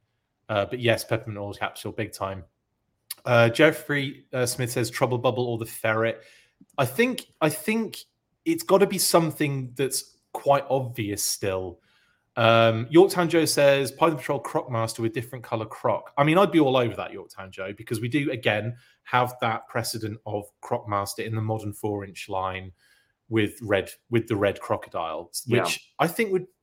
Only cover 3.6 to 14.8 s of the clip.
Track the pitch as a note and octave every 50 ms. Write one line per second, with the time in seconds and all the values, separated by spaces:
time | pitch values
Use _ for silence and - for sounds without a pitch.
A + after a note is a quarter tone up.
3.6 | D3+ D#3+ D#3 - - - C#3+ C#3+ C3+ C#3+ - - - - - B2+ B2 B2 - -
4.6 | B2 A#2 - B2+ A2+ A#2 - - C3+ A#2+ B2+ A#2+ B2+ B2+ A2+ B2 B2 A#2+ A#2 A2
5.6 | A2+ - - - - A2+ A2 A2 A2+ A#2 A2 - - - - _ _ _ _ _
6.6 | - _ - - C3+ B2 - - A#3+ C4 A3 - - _ _ - D#3+ D#3 D#3 -
7.6 | - A3 A3 A3+ A3 E3+ - - - _ _ _ _ _ _ _ - E3 E3 E3
8.6 | - - F#3+ F#3+ G3+ - G3 F3+ - - - E3+ E3 D3+ - - D3+ C#3 C#3 C3+
9.6 | B2+ B2 - - C3+ B2+ - - - - _ _ _ _ - - - C#3+ C#3 C#3
10.6 | C3+ - C3 C3+ B2+ A#2+ A#2+ - G#2+ G2+ G2+ - - - - - A2 G2 F#2+ F#2+
11.6 | F#2 F2+ E2+ _ _ _ _ _ _ _ _ _ _ _ - A#2+ A#2 A2+ A2+ A2+
12.6 | A#2 A#2 A2+ A2 B2 A#2+ D3 E3+ G3 F#3 - F3+ F3 E3 E3+ E3 D#3 D3 - D3+
13.6 | C#3+ C#3 C#3 C#3 C#3 A#2 - - D#3+ E3+ D#3 D3 - - C#3+ C3+ - - - D3+
14.6 | - C#3 A#2+ A2+